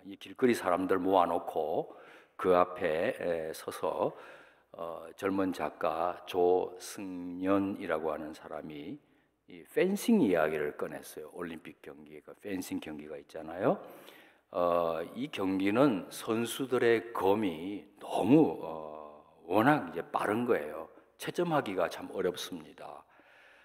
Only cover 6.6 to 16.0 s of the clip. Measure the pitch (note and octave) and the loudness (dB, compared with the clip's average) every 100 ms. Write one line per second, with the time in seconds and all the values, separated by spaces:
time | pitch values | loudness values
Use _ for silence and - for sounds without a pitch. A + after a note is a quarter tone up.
6.6 | F2+ - - - F#2+ F2+ F2+ F2 F#2 G2 | 2 -8 -14 -12 -10 -10 -8 -4 0 2
7.6 | G2 G2+ F2 D#2 D#2+ D2+ D2+ D#2 D#2+ D#2 | 0 -4 -4 -2 -2 -4 -8 -14 -12 -12
8.6 | D#2 D2+ E2 D3 _ _ _ _ - F2 | -10 -12 -12 -14 _ _ _ _ -20 -20
9.6 | D2+ - F#3 G3+ - A3 A2+ E2+ D#2 D#2 | -6 0 2 2 4 6 6 6 4 2
10.6 | D2 - E2 C#2 - D#2 D#2 E2+ E2+ D#2+ | -4 -4 -8 -8 -14 -16 -14 -10 -10 -10
11.6 | - - - C#2+ D2+ D2+ D2 C2+ G2+ F#2+ | -14 -18 -18 -18 -18 -20 -20 -16 -8 -6
12.6 | F2+ F#2 D#2+ D2+ D2+ C#2+ - D#2+ D#2 F2 | -6 -8 -8 -12 -12 -14 -12 -12 -10 0
13.6 | A#2+ G#3 - - - - - _ _ F2+ | 2 0 -4 -18 -20 -20 -20 _ _ 0
14.6 | F2 F2 E2 D#2+ E2+ A2+ D3 - F#2+ F#2+ | 2 4 2 0 -6 -8 -8 -2 0 2
15.6 | G2 A2+ C#3+ F#2+ | 4 6 6 4